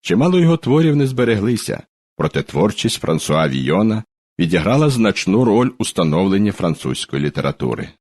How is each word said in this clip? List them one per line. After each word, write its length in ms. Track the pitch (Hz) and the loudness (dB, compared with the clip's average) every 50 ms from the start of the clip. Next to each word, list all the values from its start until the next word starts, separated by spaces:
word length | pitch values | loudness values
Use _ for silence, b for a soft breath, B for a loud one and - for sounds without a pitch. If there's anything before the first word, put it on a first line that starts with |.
Чимало 400 | _ - 87 104 139 180 185 180 | _ 0 0 2 2 2 2 4
його 160 | 170 165 165 | 4 4 2
творів 400 | 160 - 120 131 156 165 160 147 | 2 0 2 2 4 4 4 2
не 100 | 147 139 | 2 0
збереглися, 760 | 135 131 127 127 113 117 104 95 117 123 104 - - - - - _ _ _ _ _ _ | 0 0 0 0 2 2 0 0 0 -2 -2 -2 -6 -8 -8 -8 _ _ _ _ _ _
проте 260 | _ 73 78 - 76 | _ -6 -4 -2 -4
творчість 580 | 71 - - 69 87 107 101 - - 117 - - | -6 -4 -2 0 0 0 0 -2 -4 -4 -4 -2
Франсуа 480 | - - 82 78 - - 76 78 80 76 | -4 -2 -2 -2 -2 -2 0 0 0 0
Війона 560 | 65 67 64 65 73 92 107 110 110 110 110 _ _ _ _ _ _ - | -2 -2 -2 0 0 2 2 0 0 -2 -6 _ _ _ _ _ _ -2
відіграла 520 | 87 82 85 85 78 95 123 143 151 151 | -2 0 0 0 0 2 2 2 2 2
значну 540 | 135 120 113 104 95 - - - 95 113 127 | 2 2 2 0 0 -2 -2 0 2 2 4
роль 260 | 120 101 117 123 127 - _ | 4 4 2 2 0 -2 _
у 60 | - | -6
становленні 680 | - - - 87 78 76 85 95 98 95 98 104 104 | -6 -2 -2 0 0 2 2 2 2 2 2 0 0
французької 720 | 92 - 95 85 80 - - 65 64 - - - - 69 | -2 -2 -2 -4 -4 -4 -6 -8 -6 -6 -8 -6 -4 -4
літератури. 680 | 71 73 - 73 67 69 67 _ - 64 58 - 67 - - _ | -4 -4 -4 -4 -4 -4 -4 _ -4 -4 -4 -6 -8 -14 -16 _